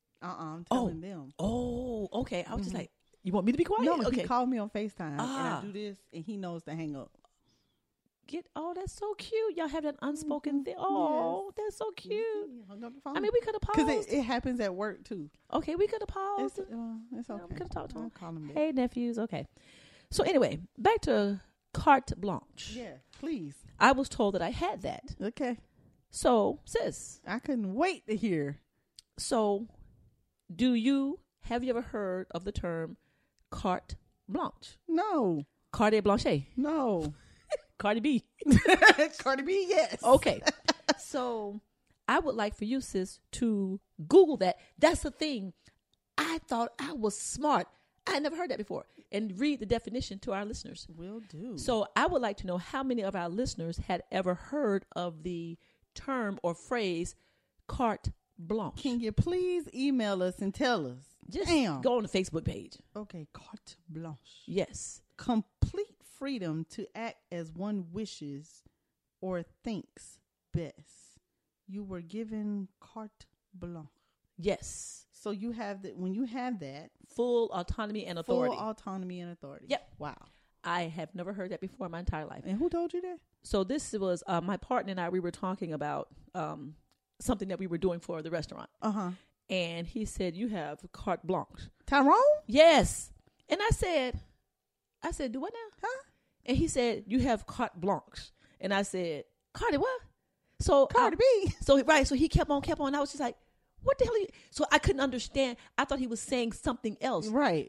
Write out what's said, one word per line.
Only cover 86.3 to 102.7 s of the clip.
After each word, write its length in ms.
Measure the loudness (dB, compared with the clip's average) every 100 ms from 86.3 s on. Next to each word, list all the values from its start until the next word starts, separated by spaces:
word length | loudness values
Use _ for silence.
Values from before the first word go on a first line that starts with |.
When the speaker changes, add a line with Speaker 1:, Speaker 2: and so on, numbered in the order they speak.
| -8
Speaker 2:
um, 380 | -6 -8 -12 -16 _ _ _ _
something 280 | -4 -4 -2
that 100 | -6
we 80 | -4
were 120 | -2
doing 200 | -2 -2
for 240 | -6 -8
the 80 | -4
restaurant. 400 | -6 -6 -12 -16 -6
Speaker 1:
Uh-huh. 300 | -2 -2 -4 -6 _ _ -4
Speaker 2:
And 380 | -2 -2 -4 -8
he 160 | -6
said, 320 | -6 -2 -4 -2
"You 100 | -4
have 300 | -4 -6 -10 -14
carte 340 | -8 -4 -4 0
blanche." 420 | -2 -2 -12 -16 _ 2
Speaker 1:
Tyrone? 280 | 6 8 8 8 6 4
Speaker 2:
Yes. 640 | 8 10 10 6 -2 -12 -18 _ _ -4
And 120 | 0
I 100 | 2
said, 500 | 2 2 2 0 -4 -12 _ _ _ _ _ _ _
I 80 | -8
said, 220 | -4 -4
"Do 80 | -4
what 120 | -6
now?" 240 | -8 -14 -8
Speaker 1:
Huh? 200 | -8 -8 -10 _ _ _ -2
Speaker 2:
And 100 | 2
he 120 | 2
said, 360 | 2 2 0 -2
"You 100 | 0
have 260 | 2 0 -2
carte 280 | -4 -4 -2
blanche." 500 | -2 -2 -4 -18 -18 _ _ -8
And 120 | 0
I 100 | 0
said, 420 | 0 -2 -2 -4 -8 _ _
"Cardi 260 | -4 0 2
what?" 220 | 2 -2 -8 _ _ _ _ -4
So 260 | 4 6 8
Speaker 1:
Cardi 300 | 6 4 6
Speaker 2:
I, 300 | 6 6 4
Speaker 1:
B. 80 | -2
Speaker 2:
so, 200 | 4 6
right. 240 | 8 6 6
So 80 |
he 140 | 4 4
kept 220 | 4 4
on, 120 | 0
kept 180 | 0